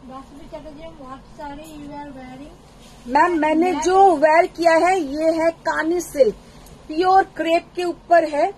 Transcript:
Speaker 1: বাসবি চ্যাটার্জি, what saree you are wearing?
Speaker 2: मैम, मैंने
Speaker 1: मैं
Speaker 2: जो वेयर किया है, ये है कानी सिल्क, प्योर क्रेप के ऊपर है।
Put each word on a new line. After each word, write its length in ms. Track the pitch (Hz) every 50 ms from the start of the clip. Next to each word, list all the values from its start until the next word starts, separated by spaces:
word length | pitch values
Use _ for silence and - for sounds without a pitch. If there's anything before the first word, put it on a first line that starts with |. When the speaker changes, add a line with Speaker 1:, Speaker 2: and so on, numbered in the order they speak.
| 269
Speaker 1:
বাসবি 420 | 254 262 269 269 - 277 285 320 -
চ্যাটার্জি, 320 | 330 302 294 311 302 294 320
what 680 | 330 330 320 277 254 262 269 269 - - - 302 285
saree 280 | 285 285 311 320 311
you 220 | 294 285 285 294 285
are 140 | 294 294 269
wearing? 420 | 262 262 254 254 262 285 302 - - - - - - - - - - - 240
Speaker 2:
मैम, 300 | 247 285 320 359 349 320
मैंने 340 | 294 302 311 311 339 370 359
Speaker 1:
मैं 100 | 285 254
Speaker 2:
जो 340 | 339 370 381 392 392 349
वेयर 300 | 285 277 311 302 330 359
किया 260 | 370 - - 330 339 320
है, 280 | 330 311 349 381 392
ये 300 | 320 262 269 302 311 320
है 200 | 330 330 320 330
कानी 500 | 330 - - 330 302 294 311 320 339 359
सिल्क, 340 | 339 - - 403 - 214 196 - - - - - - - - - - -
प्योर 340 | 311 311 370 370 381 381 381
क्रेप 440 | 381 - - 320 330 330 339 330 - _
के 80 | - 359
ऊपर 400 | 349 320 - - - 339 339 330
है। 300 | 302 302 285 311 392 403